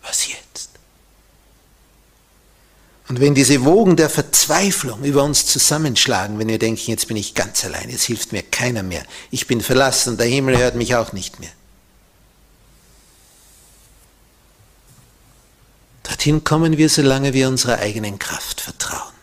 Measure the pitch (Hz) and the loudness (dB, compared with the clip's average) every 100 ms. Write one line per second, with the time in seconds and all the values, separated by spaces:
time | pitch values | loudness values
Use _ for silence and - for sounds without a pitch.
0 | - - - - - - - - _ _ | -8 -6 -6 -8 -16 -18 -18 -20 _ _
1 | _ _ _ _ _ _ _ _ _ _ | _ _ _ _ _ _ _ _ _ _
2 | _ _ _ _ _ _ _ _ _ _ | _ _ _ _ _ _ _ _ _ _
3 | - 127 143 139 135 143 131 185 208 165 | -8 2 4 6 6 6 6 6 6 4
4 | 156 - 143 - - 160 196 185 135 104 | 4 2 0 0 2 2 0 -2 -6 -6
5 | 139 143 143 143 - - - 151 156 110 | 0 2 2 0 0 0 2 2 0 0
6 | - 104 101 107 110 110 110 110 - 113 | 0 0 -2 -4 -2 0 -2 -2 -6 -6
7 | - 110 98 - 98 - 98 78 - 123 | -4 -6 -6 -4 -4 -4 -6 -8 -10 -6
8 | - 113 - 104 - - 123 117 95 85 | -4 -4 -6 -8 -6 -4 -2 -4 -6 -8
9 | - - - 135 - 120 - 127 135 123 | -12 -20 -12 -10 -2 -2 2 2 2 0
10 | - 113 117 135 135 123 123 120 117 123 | -2 0 0 2 2 2 2 0 -2 -2
11 | 110 98 92 - - - _ _ _ _ | -2 -8 -12 -14 -20 -20 _ _ _ _
12 | _ _ _ _ _ _ _ _ _ _ | _ _ _ _ _ _ _ _ _ _
13 | _ _ _ _ _ - - _ _ _ | _ _ _ _ _ -20 -20 _ _ _
14 | _ _ _ _ _ _ _ _ _ - | _ _ _ _ _ _ _ _ _ -20
15 | _ _ _ _ _ _ _ _ _ - | _ _ _ _ _ _ _ _ _ -18
16 | - - - 156 - 156 165 156 156 156 | -12 -2 2 2 2 2 4 4 4 4
17 | 139 135 139 131 131 131 123 117 104 107 | 4 2 2 2 2 0 0 0 -2 -4
18 | 104 98 - - - - - - - - | -6 -8 -8 -8 -10 -10 -12 -10 -8 -8
19 | - - | -12 -18